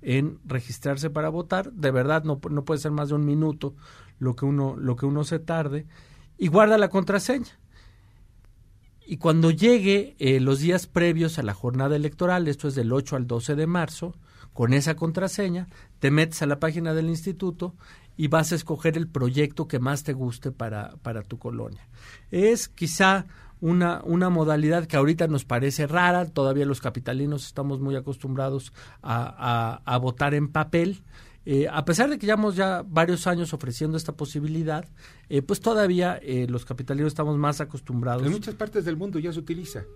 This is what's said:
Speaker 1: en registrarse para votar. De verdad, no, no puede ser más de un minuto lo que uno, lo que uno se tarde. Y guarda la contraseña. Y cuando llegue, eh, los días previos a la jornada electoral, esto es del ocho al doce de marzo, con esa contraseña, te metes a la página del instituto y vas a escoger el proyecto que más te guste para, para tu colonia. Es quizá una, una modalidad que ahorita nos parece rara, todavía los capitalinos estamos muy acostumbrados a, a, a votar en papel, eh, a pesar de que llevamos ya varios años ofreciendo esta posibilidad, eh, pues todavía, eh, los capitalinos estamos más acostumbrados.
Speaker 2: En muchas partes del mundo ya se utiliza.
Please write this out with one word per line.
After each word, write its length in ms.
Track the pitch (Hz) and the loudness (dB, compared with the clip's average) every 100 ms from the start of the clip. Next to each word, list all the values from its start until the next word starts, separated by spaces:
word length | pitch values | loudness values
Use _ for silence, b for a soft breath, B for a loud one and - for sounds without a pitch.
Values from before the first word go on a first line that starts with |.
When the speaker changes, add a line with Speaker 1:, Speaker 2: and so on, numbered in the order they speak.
Speaker 1:
en 380 | 151 131 147 156 - | 0 0 0 -4 -6
registrarse 640 | 131 117 120 143 139 156 | -6 -6 -8 -4 -2 -4
para 200 | 151 156 | -2 -4
votar. 440 | 160 165 185 190 | -4 -2 -4 -4
De 180 | 240 147 | -2 0
verdad, 320 | 135 127 156 | 2 2 2
no, 160 | 156 143 - | 0 -4 -2
no 140 | 147 | -4
puede 160 | 139 156 | -2 -2
ser 120 | 151 | 0
más 180 | 147 147 | -2 0
de 60 | 147 | 0
un 100 | 147 | 2
minuto 500 | 147 156 156 143 - B B B - | 2 2 -2 -6 -10 B B B -6
lo 160 | 131 123 | -4 -2
que 100 | 139 | 0
uno, 300 | 143 139 117 | 0 0 -2
lo 180 | 131 120 | -4 -2
que 120 | 139 | 0
uno 160 | 143 | 0
se 160 | 151 165 | -2 -4
tarde. 480 | 160 165 147 143 151 B B B B - | -2 -2 -2 -4 -8 B B B B -2
Y 100 | 180 | 4
guarda 300 | 170 214 214 | 8 8 8
la 120 | 202 | 6
contraseña. 680 | 196 185 196 - 277 240 - _ b b b b b b - - - - - - _ - | 2 2 0 0 -2 -4 -12 _ b b b b b b -20 -20 -20 -20 -20 -20 _ -12
Y 120 | 175 | -2
cuando 320 | 170 160 165 | 2 6 6
llegue, 680 | 160 214 240 190 202 202 - | 6 6 6 6 2 0 -2
eh, 200 | 135 131 | 2 4
los 200 | 131 135 | 4 2
días 260 | 156 180 - | 4 2 0
previos 540 | - 170 165 165 160 | 2 4 4 0 0
a 40 | |
la 120 | 113 98 | -4 -4
jornada 400 | 123 123 135 147 | -4 -2 0 0
electoral, 520 | 147 - 180 180 165 | -2 0 0 2 0
esto 200 | 143 147 | -2 -2
es 80 | 139 | -2
del 180 | 113 | 0
ocho 220 | 131 131 135 | 0 0 -4
al 100 | 123 | -2
doce 300 | 120 117 147 | -4 -2 -2
de 100 | 160 | 0
marzo, 500 | 175 160 - 170 170 B B B | 0 -2 -6 -10 -12 B B B
con 200 | - 117 | -2 2
esa 220 | 135 143 160 | 4 2 0
contraseña, 720 | 165 165 190 - 196 175 180 B B - | -2 -2 -2 -2 -2 -2 -6 B B -2
te 140 | 143 | 2
metes 320 | 147 160 160 | 4 2 0
a 20 | 147 | -2
la 140 | 143 | 0
página 340 | 160 160 165 | -2 -2 -2
del 160 | 160 160 | 0 0
instituto 680 | 165 175 180 190 175 180 - B B B - | -2 -6 -4 -6 -4 -10 -10 B B B -4
y 120 | 151 | 0
vas 240 | 160 156 | 2 2
a 40 | 170 | -2
escoger 400 | - 156 165 160 | -4 -2 0 0
el 120 | 170 | -2
proyecto 600 | 147 127 131 147 147 160 | 0 0 2 -2 -2 -4
que 120 | 135 | -2
más 240 | 123 139 | -2 -2
te 100 | - | -4
guste 380 | 131 127 120 139 | -4 -4 -6 -8
para, 440 | 131 113 107 104 - | -6 -6 -6 -8 -10
para 220 | - 113 | -10 -8
tu 160 | 101 120 | -10 -10
colonia. 500 | 117 117 113 - - B B B B | -10 -8 -10 -12 -20 B B B B
Es 400 | 180 202 233 - | 2 4 4 -2
quizá 560 | - 165 - 190 190 185 B B B | -6 -6 4 4 4 -2 B B B
una, 420 | 160 180 175 165 - | 0 2 2 0 -2
una 240 | 170 180 | 2 2
modalidad 580 | 175 156 151 151 170 160 | 4 4 4 4 2 2
que 100 | 151 | 2
ahorita 300 | 139 165 165 | 2 2 2
nos 160 | 147 | 0
parece 420 | - 120 139 135 147 | 0 0 0 -2 -2
rara, 380 | 165 180 180 170 | 2 4 4 0
todavía 400 | 160 135 135 139 | 0 0 2 0
los 140 | 131 | -2
capitalinos 680 | 127 117 - 131 143 147 - | -4 -6 -6 -4 -2 -4 -8
estamos 360 | - 139 135 | -6 -4 -4
muy 140 | 139 135 | -2 -4
acostumbrados 760 | 135 135 135 131 135 135 131 B B B | -6 -8 -6 -4 -2 -4 -8 B B B
a, 800 | 147 117 123 - 127 117 113 120 - | -4 -4 -4 -6 -2 0 -2 -6 -2
a, 100 | 127 | -2
a 20 | |
votar 360 | 127 120 143 | -2 -2 0
en 160 | 147 147 | 0 0
papel, 520 | 156 156 170 170 190 - B B B - | -2 0 0 0 -2 -12 B B B -2
eh, 220 | 139 147 | 0 0
a 140 | 151 | -2
pesar 260 | 147 170 262 | 0 2 2
de 80 | 294 | 0
que 80 | 202 | 0
llevamos 300 | 214 214 180 | 2 2 2
ya 280 | 190 185 202 | 0 0 -2
varios 400 | 160 170 175 185 | 2 2 2 0
años 260 | 175 170 | -2 -2
ofreciendo 440 | 165 131 120 156 160 | -6 -8 -4 -4 -4
esta 180 | 156 151 | -6 -8
posibilidad, 720 | 143 151 147 160 160 156 165 - B B B | -6 -6 -4 -2 -2 -4 -6 -18 B B B
eh, 140 | 139 | -2
pues 180 | 135 202 | 0 0
todavía, 580 | 226 220 202 180 180 180 | 2 2 4 4 2 -2
eh, 240 | 143 127 123 | -4 -2 -2
los 140 | 123 | -4
capitalinos 480 | - 123 131 139 151 | -6 -10 -6 -2 -2
estamos 260 | 151 151 147 | 0 -2 0
más 220 | 147 143 | 0 -2
acostumbrados. 640 | 151 143 - 123 123 120 135 | -6 -10 -6 -4 -2 0 0
Speaker 2:
En 60 | |
muchas 240 | 202 214 208 | -2 -4 -6
partes 300 | 214 214 170 | -4 -2 -2
del 100 | 160 | -4
mundo 240 | 196 180 | -4 -4
ya 140 | 165 | -4
se 60 | 165 | -6
utiliza. 440 | 151 165 170 - 95 | -8 -8 -8 -12 -14